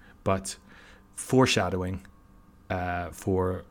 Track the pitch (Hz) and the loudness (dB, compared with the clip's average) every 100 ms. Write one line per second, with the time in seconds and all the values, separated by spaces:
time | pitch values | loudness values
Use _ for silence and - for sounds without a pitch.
0 | - - - 95 - - - - - - | -20 -6 0 0 -2 -12 -16 -20 -20 -20
1 | - - - 131 127 110 90 92 92 95 | -20 -14 2 4 6 4 0 -2 -4 -6
2 | - - - - - - - 92 90 87 | -10 -20 -20 -20 -20 -20 -6 -4 -2 -4
3 | 85 - - 92 90 92 - | -6 -6 0 2 0 -2 -10